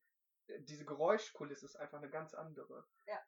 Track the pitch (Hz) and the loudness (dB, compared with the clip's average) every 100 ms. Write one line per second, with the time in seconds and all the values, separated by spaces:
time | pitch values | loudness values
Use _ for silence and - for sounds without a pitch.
0 | _ _ _ _ - - 151 151 147 143 | _ _ _ _ -14 -12 -10 -10 -4 6
1 | 170 220 - - 143 139 139 - 147 147 | 8 8 4 -8 -8 -10 -12 -12 -10 -10
2 | 139 156 160 151 160 147 - - - _ | -6 -6 -6 -8 -10 -10 -12 -14 -16 _
3 | - 214 | -6 -6